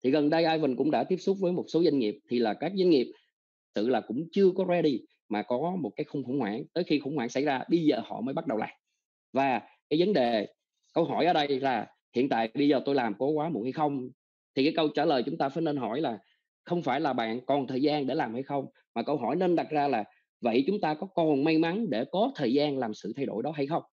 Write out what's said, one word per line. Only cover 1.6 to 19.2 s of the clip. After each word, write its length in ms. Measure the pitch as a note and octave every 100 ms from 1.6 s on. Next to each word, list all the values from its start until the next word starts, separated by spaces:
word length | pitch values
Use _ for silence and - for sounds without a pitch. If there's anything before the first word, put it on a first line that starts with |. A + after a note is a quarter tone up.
| -
số 160 | D#3
doanh 160 | E3+ C#3+
nghiệp, 200 | G#2+ G2+ _
thì 100 | A#2+
là 140 | A2
các 180 | G2+ D#3 G3
doanh 140 | F3+
nghiệp 220 | D3 A#2 - _ _ _ _ _
tự 160 | - A2+
là 120 | B2
cũng 260 | - B2 E3
chưa 200 | G3 F#3+ F#3
có 100 | F#3
ready 300 | F3 D#3 A#2+ - _ _
mà 140 | G#2+
có 340 | - B2 E3 F#3
một 120 | A#2+ -
cái 80 |
khung 200 | D3+ C#3+
khủng 160 | A#2+ C#3
hoảng, 240 | G#2 A2 D#3
tới 100 | E3
khi 160 | F3+ D3
khủng 160 | C3+ D3+
hoảng 140 | A#2
xảy 140 | C3
ra 200 | D3 C3 -
bây 100 | D#4+
giờ 220 | D3+ A2+ G#2+
họ 160 | -
mới 120 | A#2+
bắt 140 | C#3 -
đầu 100 | A2
làm. 120 | A#2+ - _ _ _ _ _
Và 280 | C3 C3+ A#2 - _ _
cái 100 | D#3
vấn 140 | F3+
đề, 340 | E3+ A#2+ A2+ G2 _ _ _ _
câu 100 | -
hỏi 220 | D#3 A2 E3
ở 80 |
đây 260 | D#3+ C#3+ C3+
là 280 | C3+ A#2 G#2+ _ _ A#2+
hiện 140 | C#3
tại 200 | A#2 A2+
bây 140 | C3 C#3+
giờ 140 | C3+ C#3
tôi 100 | C#3
làm 180 | A#2 G2
có 60 | C3
quá 240 | D3+ D#3
muộn 140 | C3
hay 80 | A#2+
không? 380 | C3 D3+ C#3 B2+ - _ _ _ -
Thì 80 |
cái 100 | C#3 D#3+
câu 120 | D#3
trả 180 | D3+ D#3+
lời 180 | C3+ A#2+
chúng 120 | E3
ta 120 | C#3
phải 140 | E3+
nên 140 | D#3+ D3
hỏi 240 | A2+ B2
là 180 | D#3 G#2+ _ _ _ _
không 200 | - F3
phải 180 | C#3+ C3
là 120 | D#3+
bạn 320 | B2+ A2+ A#2 -
còn 220 | C#3+ B2+
thời 140 | C3
gian 260 | D3 D3 C3+
để 80 | D#3
làm 180 | B2+
hay 100 | A2+
không, 220 | C#3 C#3+ C3+ _ _ A#2+
mà 80 |
câu 140 | A2+
hỏi 180 | C#3+